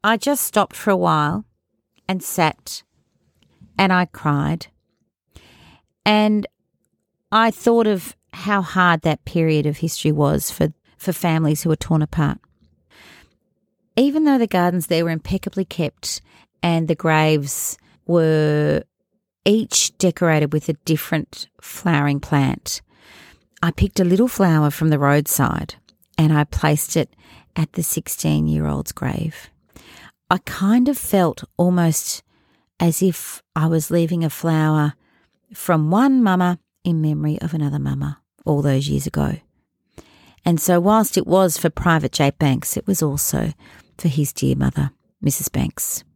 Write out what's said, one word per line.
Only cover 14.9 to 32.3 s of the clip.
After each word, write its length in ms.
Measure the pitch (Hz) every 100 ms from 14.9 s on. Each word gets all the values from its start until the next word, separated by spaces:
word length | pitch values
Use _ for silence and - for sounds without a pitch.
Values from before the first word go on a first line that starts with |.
| 165 170
were 60 |
impeccably 540 | 160 - 190 - - 190
kept 560 | - 151 _ - - _ _ _ _
and 260 | 175 165 160
the 60 |
graves 840 | 165 165 156 156 156 143 - - - _ _ -
were 760 | 170 160 156 151 151 151 151 - _ _ _ _ _ -
each 520 | 214 214 - - _
decorated 540 | 185 - 175 156 147
with 160 | 151 -
a 60 | 151 -
different 640 | 156 - 160 139 - - _
flowering 580 | - - 180 151 143 139
plant, 640 | - 143 135 - - - _ _ - - - _ _ _
I 100 | 170
picked 280 | - 196 -
a 60 | 180
little 220 | 185 247
flower 420 | - 190 156 151
from 200 | 143 160
the 100 | 147
roadside 760 | 143 147 147 - 131 - - - _ _ _ -
and 160 | 156
I 100 | 151
placed 540 | 147 - 156 147 - 170
it 180 | - _ _ - _ -
at 180 | 156
the 100 | -
sixteen-year-old's 1080 | 160 - - - 156 151 - - - 139 -
grave. 580 | - - - 160 - - _ _ - - - - _ _
I 100 | 180
kind 500 | - - 190 240 254
of 80 | 269
felt 460 | - 202 170 - - -
almost 680 | 175 180 170 156 - - _